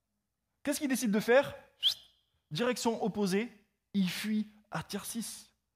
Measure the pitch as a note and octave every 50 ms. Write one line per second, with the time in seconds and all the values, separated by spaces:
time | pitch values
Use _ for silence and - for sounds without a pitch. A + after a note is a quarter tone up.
0 | _ _ _ _ _ _ _ _ _ _ _ _ _ C#4 D4 - D4+ C4+ C4 -
1 | B3+ A3 G3 G#3+ - A3+ A#3 C4+ C4+ - - - - _ _ _ - - - -
2 | - - _ _ _ _ _ _ _ _ D3+ D3+ A#3+ B3 B3 - - A#3+ A3+ -
3 | A#3+ G#3+ - G#3 G#3 F#3+ F#3 G3 A3+ A#3+ - - _ _ _ _ _ _ - G3+
4 | F#3+ F3 E3 - - G#3 G#3+ G#3+ G#3 G#3 - - _ _ - D#3 D#3 - - G3+
5 | - - - A#3 G#3+ - - - - - _ _ _ _ _